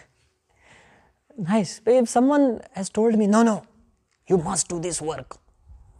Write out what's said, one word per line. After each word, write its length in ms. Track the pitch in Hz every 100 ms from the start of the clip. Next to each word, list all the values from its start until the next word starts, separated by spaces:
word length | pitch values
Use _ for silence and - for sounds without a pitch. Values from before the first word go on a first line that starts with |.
| - _ _ _ _ _
<laughs> 760 | _ _ _ _ _ _ _ 277
nice. 420 | 165 220 175 -
But 140 | -
if 140 | 254 233
someone 500 | 240 262 294 269 220 -
has 180 | - 190
told 260 | 208 233 214
me, 100 | 202
"No, 160 | 214
no, 200 | 233 196 - _ _ _ _ _ -
you 100 | 185
must 320 | 165 185 -
do 100 | 175
this 220 | 175 160
work," 380 | 156 - - - _ _ - - - _